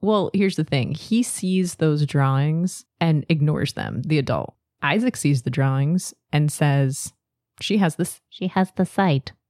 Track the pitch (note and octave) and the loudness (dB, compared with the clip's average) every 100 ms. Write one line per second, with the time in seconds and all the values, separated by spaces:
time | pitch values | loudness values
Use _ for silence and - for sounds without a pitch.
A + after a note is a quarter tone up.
0 | F#3+ G#3+ F#3+ G3+ G3 F#3 D#3+ C#3+ B2 D#3 | 2 2 2 2 0 0 -2 0 -2 -4
1 | - A3 B3 - F#3+ F#3 F3+ - D#3 D3 | -2 0 0 -2 -2 0 -2 0 0 2
2 | D3 D3 C3+ C3+ C#3+ D#3+ F3+ - - _ | 0 2 2 2 2 0 -2 -6 -20 _
3 | E3 D#3 - E3 D3 D3+ C#3+ - - G#1+ | 2 2 2 0 0 0 -4 -6 -6 -6
4 | B2 D#3 C3+ G2+ - - _ _ C#3 D#3+ | -2 0 0 -2 -4 -12 _ _ 0 0
5 | B3 - D3 C#3+ A#2+ B2 C3+ C3+ C#3 F3 | 0 0 0 0 0 0 0 2 2 0
6 | - - _ D3+ D3+ - D3 C#3 C#3 C3+ | -2 -16 _ 0 0 0 2 2 2 -2
7 | - - _ _ _ _ - G#3 F#3+ D#3 | -10 -16 _ _ _ _ -2 2 2 0
8 | F#3 - _ - F#3 - F#3+ - F#3 - | -6 -6 _ -8 -4 0 0 0 -4 0
9 | G3 C#3 - - | 2 2 -2 -16